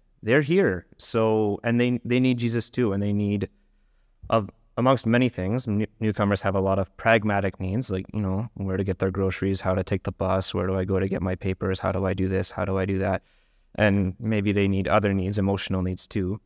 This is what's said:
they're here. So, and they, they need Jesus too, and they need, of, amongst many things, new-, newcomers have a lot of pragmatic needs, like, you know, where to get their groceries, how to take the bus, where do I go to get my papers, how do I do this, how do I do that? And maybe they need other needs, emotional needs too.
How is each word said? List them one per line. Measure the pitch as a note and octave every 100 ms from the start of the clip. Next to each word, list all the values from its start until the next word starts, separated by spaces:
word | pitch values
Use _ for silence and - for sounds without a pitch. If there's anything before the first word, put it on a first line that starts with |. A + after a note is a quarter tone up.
| _ _
they're | G#2 C3+
here. | C#3+ F3+ E3+ F#2 - -
So, | - A#2 A2 A2 G#2+ G2+
and | A#2 A#2
they, | B2 B2 A#2
they | B2
need | B2+ B2
Jesus | A#2 A#2 -
too, | - A#2
and | G2
they | G2+
need, | G#2 G#2 G2+ G2 _ _ _ _ _ _ _ -
of, | A2+ G2+ - _ -
amongst | B2 C3+
many | A2 A#2+ B2+
things, | - F#2 A#2+ A#2+
new-, | G#2 G#2+ _
newcomers | A2 G#2 G2+ G2+
have | G2+
a | F#2+
lot | F#2+ G2
of | F#2+ -
pragmatic | A#2 A2+ G#2 G2+ F#2+ -
needs, | F#2 G#2 B2+
like, | F#2+ -
you | G#2+
know, | G2 F#2+ A#2+
where | - G2 F#2
to |
get | G2 F2+
their | F#2+
groceries, | F#2 F#2+ - G2 F#2+
how | F#2
to | F#2
take | F#2 G2
the | -
bus, | - F#2 F#2+ F#2+
where | F#2+ F#2+
do |
I | F#2+ F#2+
go | F#2+
to | F#2+
get | F#2+
my | F2+
papers, | F#2+ G2 F#2+ F#2 F#2+
how | F#2+
do | F#2+ F#2+
I |
do | F#2+ F#2+
this, | F#2+ F#2
how | -
do | F2+ F#2+
I | F#2+
do | F#2+
that? | F#2+ F#2+ - _ _ _ _ -
And | G#2+ G2 F#2+ F2+
maybe | A2 G#2+ G2+
they | G2+ G2
need | G2 F#2
other | G#2 G2+
needs, | G2 F#2 G#2
emotional | G2 G2 - F#2+
needs | F#2 F#2
too. | - G#2+ F#2 G#2